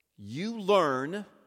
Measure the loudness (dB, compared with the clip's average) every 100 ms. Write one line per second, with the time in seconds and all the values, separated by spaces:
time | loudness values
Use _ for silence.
0 | _ -20 -14 -10 -8 -4 2 4 4 0
1 | -4 -8 -12 _